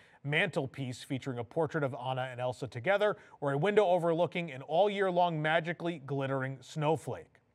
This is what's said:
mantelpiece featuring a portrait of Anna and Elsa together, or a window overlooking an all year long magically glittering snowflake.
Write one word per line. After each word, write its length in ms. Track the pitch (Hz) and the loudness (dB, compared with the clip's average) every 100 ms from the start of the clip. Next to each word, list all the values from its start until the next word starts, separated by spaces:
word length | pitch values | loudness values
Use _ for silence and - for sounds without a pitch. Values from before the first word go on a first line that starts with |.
| - _ | -20 _
mantelpiece 800 | 139 151 196 175 135 - 131 123 | -2 0 0 -2 -4 -6 -8 -8
featuring 360 | - 135 139 120 | -6 -6 -6 -8
a 40 | |
portrait 400 | 117 - 156 160 | -6 -2 -2 0
of 120 | 139 131 | -2 -4
Anna 340 | 127 131 131 | -4 -4 -4
and 80 | 123 | -4
Elsa 280 | 127 123 123 | -4 -4 -8
together, 500 | 123 117 202 208 185 - - | -4 0 4 2 0 -8 -4
or 120 | 143 | -2
a 40 | 139 | 2
window 280 | 185 208 196 | 4 6 6
overlooking 640 | 180 170 165 170 180 170 | 4 2 2 2 0 -6
an 100 | 131 | -8
all 280 | 135 160 208 | -2 2 4
year 200 | 196 190 | 4 2
long 320 | 180 175 160 | 4 2 2
magically 600 | 156 165 165 165 170 170 135 | 2 2 0 -4 -4 -6 -6
glittering 540 | 139 135 135 131 135 | -4 -2 -2 -2 -6
snowflake. 760 | - 156 151 160 - 92 80 _ _ | -10 -2 0 0 -2 -10 -12 _ _